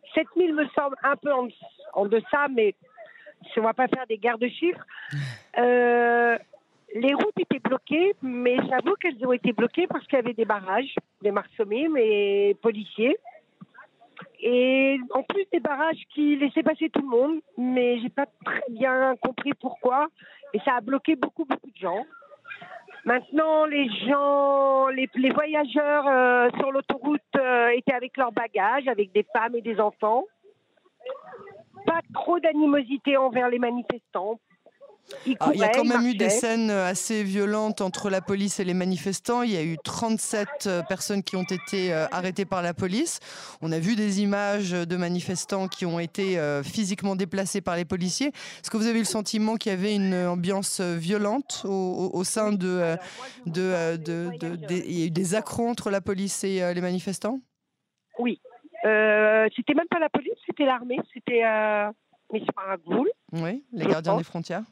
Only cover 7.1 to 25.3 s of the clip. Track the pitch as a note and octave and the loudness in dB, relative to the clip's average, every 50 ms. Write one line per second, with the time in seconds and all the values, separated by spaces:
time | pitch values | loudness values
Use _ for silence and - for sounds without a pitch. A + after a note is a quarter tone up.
7.1 | C#4+ - - G#4+ - - E4+ _ - C4 - A3 C4 B3+ _ - D4+ D#4+ F4 G4+ | 4 2 0 0 0 -2 0 _ 0 -2 0 -2 -2 -2 _ 0 2 2 4 2
8.1 | G#4 _ C4 C4 B3 B3 B3 B3 B3 B3 G3 - C4 B3 A3+ D#4+ G4+ - - F4 | 2 _ -4 -6 -4 0 2 2 4 2 2 0 -2 0 0 0 -2 0 -2 -4
9.1 | C4+ G#3+ B3+ B3+ B3 B3 - B3 A3+ G#3+ A#3 A#3 - D#4+ F4+ - - D4 - - | -4 -2 0 0 0 2 0 -2 0 2 0 0 2 -2 -2 -2 -2 -8 -4 0
10.1 | - C4 A3+ B3 A#3 - A3+ G#3 G#3+ G3+ F#3+ F#3+ F#3+ A3+ C#4 C4+ - - _ _ | 0 0 2 0 -2 -2 0 0 0 -2 0 -2 -2 -2 -2 -2 -6 -6 _ _
11.1 | _ _ F#3+ G#3 G3+ G3+ F#3+ - _ - A3 G3 G#3 B3 D4+ E4 D#4 C4+ A3+ A3 | _ _ -2 0 0 0 -4 -4 _ -4 -2 0 0 0 0 2 2 4 4 4
12.1 | G#3 G3+ G3+ G3+ G3+ G3+ G3+ G3+ G3+ _ - A#3 G#3+ G#3 G#3 - - - A3 C4 | 4 4 2 2 2 4 4 2 2 _ 0 -2 0 -2 -10 -10 -2 0 2 2
13.1 | F4 - _ F5 - - _ _ _ _ - _ _ - - _ _ _ - _ | 2 0 _ -20 -20 -20 _ _ _ _ -20 _ _ -20 -20 _ _ _ -20 _
14.1 | _ - - - _ - - A#3 B3 B3 B3+ B3+ C4 C4+ C4+ C4+ C#4 C4+ B3+ B3 | _ -20 -20 -20 _ -4 0 2 4 4 4 4 4 4 4 4 2 0 -4 -2
15.1 | - C4 C4+ - F#4 G4+ F#4+ _ - E4+ A#3 D4+ C#4+ C4+ D4+ E4 E4 - - _ | -4 -4 -2 0 -2 -2 0 _ -2 0 0 0 0 0 0 -2 -2 -4 -8 _
16.1 | - D4 D4+ D4 D4 C#4 C#4+ C4+ - D#4+ C4+ D#4 D#4+ - D#4 D#4+ - - C#4 C4+ | -2 0 2 2 4 2 0 0 0 2 0 0 0 0 -4 -2 0 -2 -2 2
17.1 | A#3 A#3 C4 D4 D#4+ D#4 _ _ _ - B3 B3+ B3+ B3+ B3 A#3+ B3 A#3 A3 B3 | 2 2 4 2 0 -4 _ _ _ -4 -2 0 2 2 2 2 2 0 -2 -4
18.1 | _ C#4 C#4+ - _ _ - - - - D5+ B3+ A#3 G#3+ C4 C4 B3+ C4 C4 C4 | _ -4 -4 -4 _ _ -6 -4 -4 -4 -6 -6 -4 -2 0 0 2 2 2 2
19.1 | B3 B3 - B3+ B3+ - - C#4+ C#4 _ - C4 - - - B3 B3+ C#4 D4+ D#4+ | 0 0 -2 -4 -4 -4 -4 -4 -4 _ -6 -8 -8 -2 0 0 2 2 0 -2
20.1 | _ _ - - - - - - - G#3+ - C#4 B3 B3 G3+ A#3 C4+ C4+ - - | _ _ -20 -20 -20 -20 -12 -6 -6 -2 0 0 0 0 0 -2 -4 -2 2 0
21.1 | D#4+ C4 D4+ - _ - D#4+ C4 - - - C4+ _ - F#3+ F3+ F3 G#3 C#4 - | 0 0 0 -4 _ -8 -4 -4 -4 -6 -6 -20 _ -8 -6 -4 -4 -4 -6 -10
22.1 | - - - - - _ _ - - - - - - - - - - - - A3+ | -16 -20 -20 -20 -20 _ _ -18 -18 -18 -16 -18 -18 -20 -20 -20 -20 -8 -2 0
23.1 | A#3+ B3+ A#3+ - - D4+ D#4 D#4 D#4 D#4 D#4 D4+ D4 C#4+ C#4 A#3 G#3 F#3+ F#3+ A#3+ | 0 0 0 0 0 2 4 4 4 4 4 4 2 0 0 0 -2 -4 0 0
24.1 | C#4+ C#4+ C#4+ C#4+ C#4+ C#4 C#4 C#4 C#4 C#4 C4+ C4+ C4+ C4+ C4+ C4+ C4+ C4 C4 - | 2 2 4 4 4 4 4 4 4 4 4 4 4 4 4 2 2 -2 -4 -2
25.1 | - B3 B3+ C4 | 0 2 2 4